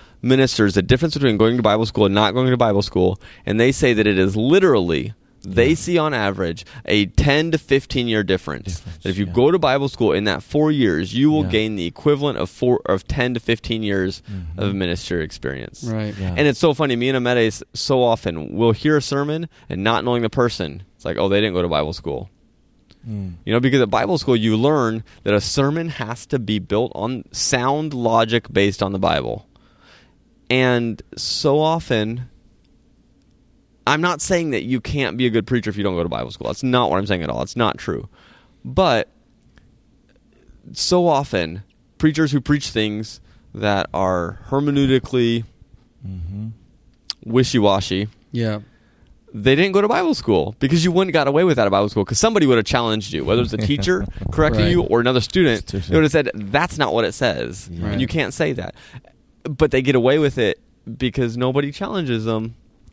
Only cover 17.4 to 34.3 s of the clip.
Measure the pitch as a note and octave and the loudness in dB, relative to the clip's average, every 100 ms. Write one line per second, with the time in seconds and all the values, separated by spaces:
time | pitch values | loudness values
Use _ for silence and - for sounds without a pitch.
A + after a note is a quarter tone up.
17.4 | A2+ - - - - C3 A#2+ A2+ F#2+ D#2+ | 2 0 -10 -8 -2 2 2 0 -2 -6
18.4 | D2+ F#2+ A#2 G#2+ D3+ D3+ - C#3 C#3+ D#3 | -6 0 2 2 2 0 0 -4 -4 -6
19.4 | E3 _ - F2 G2+ A#2 B2 A#2+ A2 - | -8 _ -10 -4 0 0 0 0 0 0
20.4 | A#2+ - D#2+ D#2 - _ - E2+ F#2+ G2+ | 0 0 -8 -8 -18 _ -6 -2 2 2
21.4 | G#2+ F2+ F2 D2+ D2+ - D#2+ C2 - _ | 0 0 0 0 -2 -6 -8 -8 -10 _
22.4 | _ _ _ _ _ _ A2+ G#2 F#2+ F2 | _ _ _ _ _ _ -12 -8 -8 -10
23.4 | - A2+ C3 C3+ A2 A2+ G3 E3 - A#2+ | -2 2 4 4 2 2 0 -2 2 2
24.4 | A2 A2 C3+ D3+ A#2 A2+ - - - G#2 | 2 2 2 2 0 -2 -8 -8 0 0
25.4 | - - C#3 D#3+ E3 - A2 A#2 - C#3+ | 0 0 0 -2 -6 -8 -8 -10 -4 -4
26.4 | G#2+ G#2+ F#2 G2+ B2 - A2 B2+ - - | -2 -4 -2 -2 -2 -4 -6 -6 -10 -6
27.4 | - B2+ B2+ D3 D#3 C3 A#2 A2+ A2+ A#2 | -2 0 0 -2 -4 -2 2 2 2 0
28.4 | - - G2+ G2 G2 G2 F2 D2+ A#1+ A1+ | -2 0 2 0 -4 -2 0 0 -2 -8
29.4 | - _ _ _ _ - _ _ _ _ | -12 _ _ _ _ -20 _ _ _ _
30.4 | - B2+ B2+ A#2+ A#2 G#2 - - - - | -2 0 2 2 -2 -6 -12 -12 -8 -2
31.4 | D3+ D3 D#3 E3 - A2+ G#2+ A#2+ B2 _ | 0 2 2 -2 -2 -2 -2 -6 -10 _
32.4 | _ _ _ _ _ _ _ _ _ _ | _ _ _ _ _ _ _ _ _ _
33.4 | _ _ _ _ - D3 F3 D#3 - | _ _ _ _ -2 0 0 -2 0